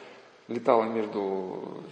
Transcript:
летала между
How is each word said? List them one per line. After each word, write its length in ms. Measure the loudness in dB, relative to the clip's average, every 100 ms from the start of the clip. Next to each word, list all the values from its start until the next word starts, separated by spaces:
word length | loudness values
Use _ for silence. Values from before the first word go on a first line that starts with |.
| -18 -20 -20 -18 -8
летала 340 | -2 4 6
между 1000 | 6 0 -2 -2 -2 -2 -4 -8 -8 -10 -14